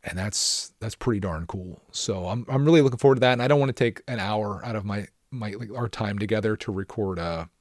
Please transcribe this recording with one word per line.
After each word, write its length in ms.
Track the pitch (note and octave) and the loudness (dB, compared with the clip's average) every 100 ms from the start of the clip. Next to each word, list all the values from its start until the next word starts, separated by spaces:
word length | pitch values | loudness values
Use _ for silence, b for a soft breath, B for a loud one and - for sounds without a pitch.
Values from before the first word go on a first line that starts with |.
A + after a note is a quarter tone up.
| - | -8
And 120 | E2+ | -6
that's, 560 | G2 - - - - _ | -4 -2 -2 -2 -6 _
that's 160 | A2 - | -10 -4
pretty 240 | - G#2+ | -2 0
darn 280 | F#2+ E2 E2+ | 0 -4 -6
cool. 340 | G2 F2+ - _ | -8 -10 -14 _
So 360 | - - G2 F2+ | -8 -4 -2 -2
I'm, 180 | A2+ A#2 | -4 0
I'm 160 | C3+ | 2
really 180 | C#3+ E3 | 6 8
looking 180 | C3+ A#2+ | 6 6
forward 160 | C#3+ C3 | 6 6
to 60 | |
that. 120 | B2+ | 4
And 80 | B2 | 4
I 80 | B2 | 4
don't 100 | D3 | 4
wanna 140 | C#3 | 4
take 300 | B2 A#2+ - - | 2 0 0 -8
an 120 | A#2+ | -4
hour 420 | G2 G#2+ G#2 G2+ | -2 -2 -2 -6
out 140 | A#2+ A2 | -6 -6
of 80 | G2+ | -4
my, 220 | G2+ G2 _ _ | -6 -6 _ _
my, 200 | B2+ G#2+ | -10 -8
like, 200 | G2+ A#2 A#2 | -8 -10 -6
our 140 | A#2 | -6
time 300 | - G#2+ G2+ | -4 -4 -2
together 360 | G#2 G#2+ G#2+ G#2+ | 0 0 0 -2
to 140 | - | -4
record 460 | G2 G2 - G2+ F2+ | -6 -6 -4 -4 -2
a 320 | E2+ E2 E2 _ | -4 -4 -8 _